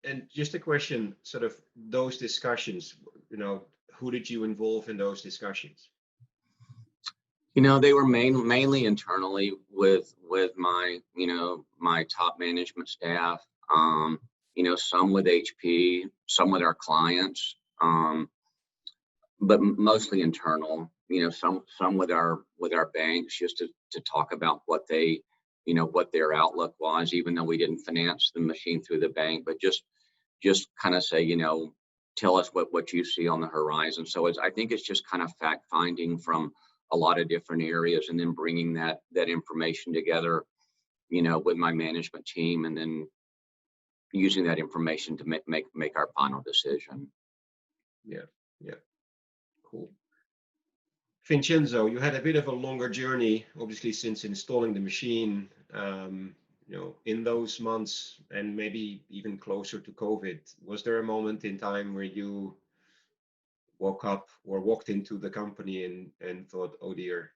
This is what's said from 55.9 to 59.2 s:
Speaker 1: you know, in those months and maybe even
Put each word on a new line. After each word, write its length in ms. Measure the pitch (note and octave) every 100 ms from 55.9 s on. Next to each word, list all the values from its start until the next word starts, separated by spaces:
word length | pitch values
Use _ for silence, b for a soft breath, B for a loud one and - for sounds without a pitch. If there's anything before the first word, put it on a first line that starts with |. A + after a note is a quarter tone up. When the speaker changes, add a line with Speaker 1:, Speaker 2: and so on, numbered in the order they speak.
| F#2+ F#2+ F#2+ F#2+ - _ _ _
Speaker 1:
you 80 | F#2+
know, 180 | F#2 -
in 180 | A2+ A2+
those 380 | A#2 A#2 A2+ -
months 600 | A2+ A2+ G#2 - - - _
and 260 | G#2 G#2 G#2
maybe 480 | G#2+ A2 G#2 G2 _
even 260 | G2+